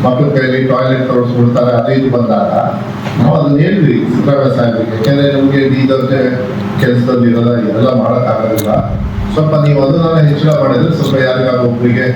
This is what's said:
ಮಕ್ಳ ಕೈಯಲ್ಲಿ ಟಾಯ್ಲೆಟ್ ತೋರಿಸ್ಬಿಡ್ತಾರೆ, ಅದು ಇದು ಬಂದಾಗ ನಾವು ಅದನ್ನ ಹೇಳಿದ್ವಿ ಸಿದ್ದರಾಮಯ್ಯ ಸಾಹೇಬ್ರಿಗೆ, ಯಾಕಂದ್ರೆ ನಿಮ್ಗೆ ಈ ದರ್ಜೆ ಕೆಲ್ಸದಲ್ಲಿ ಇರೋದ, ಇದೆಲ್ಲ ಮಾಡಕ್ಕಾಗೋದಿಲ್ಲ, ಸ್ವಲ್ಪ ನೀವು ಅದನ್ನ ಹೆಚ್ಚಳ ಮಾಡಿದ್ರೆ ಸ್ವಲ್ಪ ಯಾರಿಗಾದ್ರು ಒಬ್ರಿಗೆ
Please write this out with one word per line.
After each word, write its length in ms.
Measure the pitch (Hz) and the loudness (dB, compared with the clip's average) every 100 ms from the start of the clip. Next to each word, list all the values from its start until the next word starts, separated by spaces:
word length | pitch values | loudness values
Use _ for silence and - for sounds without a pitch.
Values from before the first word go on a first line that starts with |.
ಮಕ್ಳ 200 | 123 127 143 135 | 0 0 0 0
ಕೈಯಲ್ಲಿ 240 | 131 127 131 | 0 -2 0
ಟಾಯ್ಲೆಟ್ 320 | 127 131 131 127 | 0 0 -2 0
ತೋರಿಸ್ಬಿಡ್ತಾರೆ, 640 | 123 120 120 117 123 123 120 | 0 0 2 2 2 0 0
ಅದು 140 | - 135 | 0 0
ಇದು 100 | 127 120 | 0 0
ಬಂದಾಗ 360 | 110 107 98 - - 101 - - - - | 0 0 0 0 -2 -4 -8 -8 -6 0
ನಾವು 140 | 131 160 | 2 2
ಅದನ್ನ 180 | 143 143 | 2 2
ಹೇಳಿದ್ವಿ 320 | 170 202 143 - - | 2 2 2 2 0
ಸಿದ್ದರಾಮಯ್ಯ 360 | 123 143 139 131 123 | 0 0 0 0 0
ಸಾಹೇಬ್ರಿಗೆ, 380 | 120 110 113 110 | 0 0 -4 -2
ಯಾಕಂದ್ರೆ 300 | 107 139 143 139 | 0 2 2 2
ನಿಮ್ಗೆ 240 | 135 135 135 131 | 2 2 0 0
ಈ 60 | 127 | 0
ದರ್ಜೆ 280 | 131 120 - 123 - - - - - | 0 0 0 0 -2 -4 -6 -6 -2
ಕೆಲ್ಸದಲ್ಲಿ 460 | 131 123 120 123 117 | 0 2 0 2 2
ಇರೋದ, 200 | 117 120 120 104 | 2 0 0 -2
ಇದೆಲ್ಲ 240 | 104 127 127 | 0 0 0
ಮಾಡಕ್ಕಾಗೋದಿಲ್ಲ, 720 | 117 - 160 - - 160 147 - - - - - - | 0 0 -2 -2 -2 -2 -2 -2 -2 -4 -4 -4 -4
ಸ್ವಲ್ಪ 200 | - 151 151 147 | -2 0 2 2
ನೀವು 140 | 143 | 2
ಅದನ್ನ 240 | 135 165 165 160 147 | 2 0 2 2 2
ಹೆಚ್ಚಳ 200 | 143 156 147 | 2 2 2
ಮಾಡಿದ್ರೆ 280 | 135 123 165 - | 0 0 0 0
ಸ್ವಲ್ಪ 180 | 135 135 127 | 0 0 0
ಯಾರಿಗಾದ್ರು 400 | 127 127 123 120 | 0 0 0 0
ಒಬ್ರಿಗೆ 360 | 117 120 120 117 | 0 0 0 -2